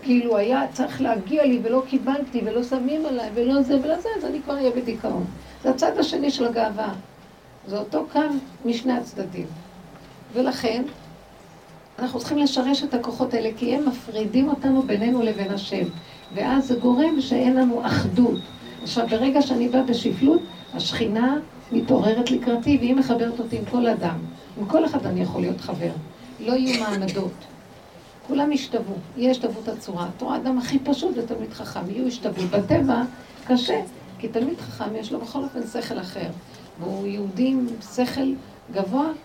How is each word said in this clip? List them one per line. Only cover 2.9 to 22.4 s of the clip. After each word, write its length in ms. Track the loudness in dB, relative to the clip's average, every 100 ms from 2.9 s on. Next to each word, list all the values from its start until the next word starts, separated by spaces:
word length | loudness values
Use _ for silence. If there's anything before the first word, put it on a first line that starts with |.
| 0 0
עליי 240 | -2 -2
ולא 280 | 0 2 4
זה 140 | 4 4
ולא 180 | 2 0
זה, 80 | 0 -4
אז 80 |
אני 180 | -4 -6
כבר 120 | -4
אהיה 160 | 0 2
בדיכאון. 540 | 0 -2 -4 -4 -4 -4 -8 -16 -4
זה 80 | 0
הצד 280 | 2 2 2
השני 320 | 0 2 0
של 160 | 2 0
הגאווה. 460 | 2 0 -2 -6 -6 -14 -20 -20 -20 -20 -20 -8
זה 120 | -6
אותו 280 | -2 -4 0
קו 80 | 0 2 -2 -6 -6
משני 280 | -2 0 0
הצדדים. 540 | -2 -2 -8 -8 -8 -10 -12 -18 -20 -20 -20 -20 -20 -8
ולכן, 500 | 0 0 0 -2 -2 -4 -8 -20 -20 -20 -20 -20 -20 -20 -20 -20 -6
אנחנו 200 | -4 -4
צריכים 200 | -2 2
לשרש 440 | 2 2 2 2
את 120 | 0
הכוחות 400 | -2 -2 -2 -2
האלה, 160 | 0 -2 -2
כי 180 | 0 2
הם 120 | 0
מפרידים 600 | -2 -6 -4 2 2 4
אותנו 340 | 2 4 2
בינינו 400 | 4 2 2 2
לבין 300 | 2 0 -2
השם. 340 | -4 -4 -2 -2 -4 -16 -20 -10
ואז 320 | -4 2 2 2
זה 80 |
גורם 460 | 2 4 4 4 2
שאין 360 | 0 2 4 6
לנו 300 | 4 2 0
אחדות. 540 | 0 2 4 4 4 -4 -16 -16 -14
עכשיו, 240 | -4 -2 0
ברגע 320 | 2 4 4
שאני 260 | 4 2 4
באה 140 | 2
בשפלות, 600 | 2 2 0 4 6 6 2 -14 -12
השכינה 600 | -6 -4 -2 0 2 2 2 -4 -18 -2
מתעוררת 580 | -2 4 4 4 2 2
לקראתי, 460 | 0